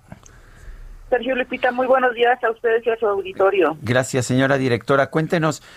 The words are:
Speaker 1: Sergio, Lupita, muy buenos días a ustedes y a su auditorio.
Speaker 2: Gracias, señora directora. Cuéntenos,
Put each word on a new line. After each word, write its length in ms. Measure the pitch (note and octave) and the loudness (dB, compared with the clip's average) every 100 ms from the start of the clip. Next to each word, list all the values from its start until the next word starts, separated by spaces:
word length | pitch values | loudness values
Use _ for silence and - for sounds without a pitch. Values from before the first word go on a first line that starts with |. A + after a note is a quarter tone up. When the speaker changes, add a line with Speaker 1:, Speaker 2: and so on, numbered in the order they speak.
| _ - - - - - - - - - - | _ -20 -20 -20 -20 -20 -20 -18 -20 -20 -4
Speaker 1:
Sergio, 240 | B3 A#3 | -2 -2
Lupita, 380 | B3+ B3+ B3+ B3+ | -4 -4 -2 -2
muy 140 | B3 B3+ | 0 2
buenos 280 | C4 B3+ | 2 2
días 240 | A#3 A#3+ B3 | 2 2 2
a 60 | A3+ | 0
ustedes 360 | A3+ A#3 A3+ A#3 | -2 0 0 0
y 40 | |
a 60 | A3+ | -2
su 80 | G#3+ | -2
auditorio. 720 | G3 F#3+ F#3+ G3 G3 D#3 D#3 | -2 -4 0 2 2 0 0
Speaker 2:
Gracias, 460 | A2 B2 C3 C3+ A#2 | -2 -2 0 -4 0
señora 320 | B2+ C3+ C#3 | 0 2 0
directora. 480 | C3 A#2 - C#3 C3+ | 0 -2 2 0 2
Cuéntenos, 560 | D#3+ D#3+ F3+ D#3 - - | -2 -2 0 -2 -4 -12